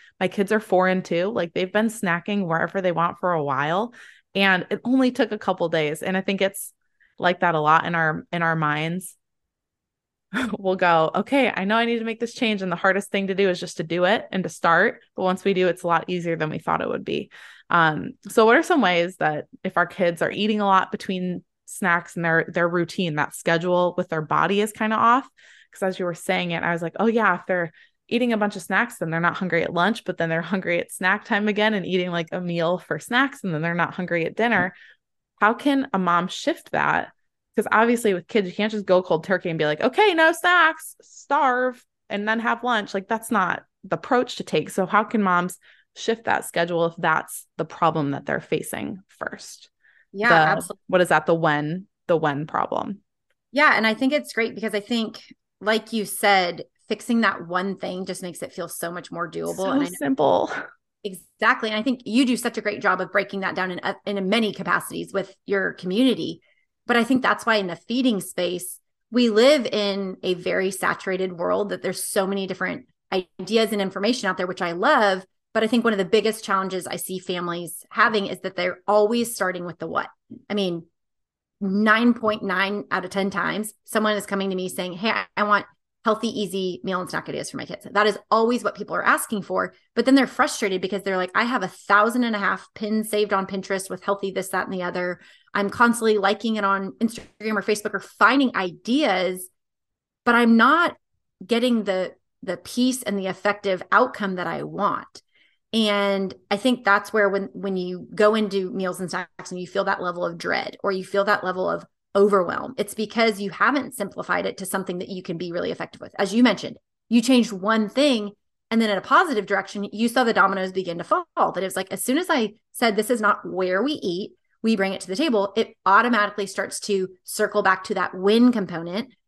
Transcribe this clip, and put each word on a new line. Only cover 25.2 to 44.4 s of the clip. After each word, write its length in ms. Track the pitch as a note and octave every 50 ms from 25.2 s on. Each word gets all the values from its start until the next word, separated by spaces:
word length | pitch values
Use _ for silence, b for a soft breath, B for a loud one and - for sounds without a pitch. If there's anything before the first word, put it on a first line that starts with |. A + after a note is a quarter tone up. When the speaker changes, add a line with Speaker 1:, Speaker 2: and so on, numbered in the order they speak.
| C4 - _ b b b b b b b _
Speaker 1:
'Cause 100 | - G3
as 160 | F#3+ F3+ -
you 40 | F#3
were 100 | F3 E3
saying 360 | - - - F#3 F3+ F3+ F3
it, 140 | E3+ E3 -
I 80 | E3+ E3+
was 100 | E3+ E3+
like, 120 | E3 - -
"Oh 80 | G3
yeah, 300 | A#3 G#3+ A#3 G#3+ G3 F3+
if 100 | F#3 -
they're 260 | - F#3 F3+ E3+ E3 b b b b b _ _ -
eating 240 | - A#3+ B3 A#3+ A3+
a 40 |
bunch 200 | G#3+ G#3 G3+ -
of 60 | F#3+ -
snacks, 360 | - F#3+ G3 A#3+ A#3+ - -
then 120 | F3 E3
they're 100 | D#3+ E3
not 160 | E3+ E3+ E3
hungry 260 | - F#3+ F3+ E3 E3 -
at 100 | - E3
lunch, 320 | E3+ F3 G3+ A3+ - -
but 140 | - F3 -
then 100 | E3+ E3
they're 140 | E3 E3 E3+
hungry 360 | E3 G3 F#3+ F3 E3+ F3 F3
at 140 | - - -
snack 320 | - F#3 F#3 G3 G#3 -
time 240 | - A3+ G3+ G#3 G#3+
again 240 | G3+ G#3 G#3 A3 G#3+
and 140 | G3 E3+
eating, 240 | - F3+ F#3 F3+ F3+
like, 180 | E3+ E3+ E3 - -
a 80 | F3+
meal 360 | F3+ F3 E3+ E3+ E3 E3 F3+
for 220 | F3+ - - D3+ D3
snacks. 440 | - - A#3+ B3 C#4 C4+ C#4 - -
And 100 | F#3+ D#3+
then 80 | D3+ D#3+
they're 120 | E3+ E3+
not 200 | F3 E3 D#3 -
hungry 320 | - F3+ E3+ E3+ E3+ D#3+
at 100 | - -
dinner." 380 | - A3 A#3+ A3+ F#3+ F3+ F#3 B B B B B B _ _ _ _ _ _ _ -
How 140 | G#3 G#3+ A3+
can 340 | A3+ - C#4+ C#4 C4+ C4+ - -
a 60 | F#3+
mom 300 | F#3 F3 F3 F3 F3+ F#3
shift 440 | - - - C#4+ E4+ - - - -
that? 400 | - D3 D3 D3+ E2+ - - _ _ _ _ _ _ _ _ -
'Cause 100 | A3+ G3+ G#3
obviously 440 | - G#3+ A3+ A#3 B3 A#3 A#3+ G#3+ F#3+
with 120 | F3+ E3+ _
kids, 200 | - A3 G3 F3+
you 60 | -
can't 180 | - G3+ A3 A3
just 120 | G#3+ F#3+
go 180 | - F3+ F#3 F#3
cold 220 | - E3+ D#3+ D#3+
turkey 240 | - F#3+ F3 - F3
and 100 | E3 D#3
be 60 | D#3
like, 160 | D3+ D3+ -
"Okay, 320 | - B3+ B3+ - G#4+ G#4 F4
no 200 | D#4+ D#4+ D#4+ E4+
snacks, 640 | - - F4+ F4+ F4 E4 D#4+ D#4+ - - - - _
starve, 840 | _ _ - - - - C#4 D4+ D4+ C4 B3 B3 B3+ B3+ B3 - _ _ _ _ _ -
and 180 | - G3+ G#3 G#3+
then 120 | A3 A3+
have 240 | A3 A#3 A#3 A#3 A#3+
lunch." 280 | B3 A#3+ G#3+ G3+ - -
Like, 140 | G3 F#3+ -
that's 220 | A#3 A3 A3 -
not 320 | A#3 G3+ F#3 E3+ - - - _ _ _ _
the 100 | F#3+ -
approach 400 | D#3+ - - C4 B3 B3+ B3 -
to 80 | -